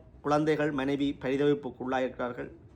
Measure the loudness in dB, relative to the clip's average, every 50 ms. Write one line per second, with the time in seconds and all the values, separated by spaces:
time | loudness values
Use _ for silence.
0 | -16 -20 -16 -6 0 2 2 4 4 2 2 2 2 0 0 0 0 0 0 0
1 | 0 -2 -2 -4 -2 -2 0 2 4 4 2 2 0 -8 -8 -6 -4 -2 0 0
2 | 0 -2 -4 -4 -6 -6 -6 -8 -10 -12 -12 -20 -20 -20 -16